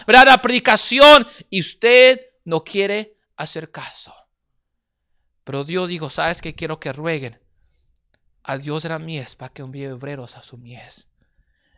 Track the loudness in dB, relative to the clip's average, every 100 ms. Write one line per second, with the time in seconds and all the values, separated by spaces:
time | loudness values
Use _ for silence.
0 | 4 6 8 6 2 -2 0 0 -2 6
1 | 8 8 4 -12 _ -8 -8 -2 4 6
2 | 6 4 -6 _ -8 -8 -6 -6 -4 -6
3 | -10 _ _ -14 -12 -12 -16 -18 -18 -18
4 | -20 _ _ _ _ _ _ _ _ _
5 | _ _ _ _ -14 -12 -8 -8 -8 -8
6 | -10 -6 -6 -6 -12 -12 -12 -10 -12 -10
7 | -8 -8 -10 -18 _ _ _ _ _ _
8 | _ _ _ _ -12 -10 -8 -10 -10 -12
9 | -12 -14 -14 -18 -20 -20 -18 -16 -14 -14
10 | -16 -16 -18 -20 -20 -20 -20 -20 -20 -20
11 | _ _ _ _ _ _ _